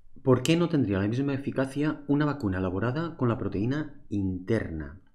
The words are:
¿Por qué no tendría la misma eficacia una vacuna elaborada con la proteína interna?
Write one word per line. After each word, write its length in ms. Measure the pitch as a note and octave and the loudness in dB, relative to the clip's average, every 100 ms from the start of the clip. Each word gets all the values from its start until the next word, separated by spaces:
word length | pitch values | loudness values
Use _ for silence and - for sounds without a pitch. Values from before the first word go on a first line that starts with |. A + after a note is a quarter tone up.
| - - | -18 -2
¿Por 220 | C3 B2 | 4 4
qué 140 | B2 E3 | 6 2
no 100 | E3+ | 4
tendría 320 | D3+ G#2 F#2+ | 2 2 2
la 80 | G#2 | 2
misma 260 | A#2+ C#3 | 0 -2
eficacia 720 | C3+ - - C3+ C#3+ D3+ D3+ - | -2 -2 -2 -2 0 -2 -2 0
una 160 | C#3+ D3+ | 2 2
vacuna 320 | C#3+ G2+ F#2 | 0 -2 0
elaborada 580 | F#2+ F#2 A2+ C#3 E3+ E3 | 0 0 -2 -2 -4 0
con 140 | B2+ | 0
la 80 | A2 | 0
proteína 680 | G2 F#2+ A2+ D3 D3 - - | 0 0 0 0 -4 -10 -6
interna? 880 | G#2 F#2+ F2+ - A2 F#2+ D#2+ C#2+ E2+ - | -2 -2 -2 0 0 0 -6 -8 -12 -20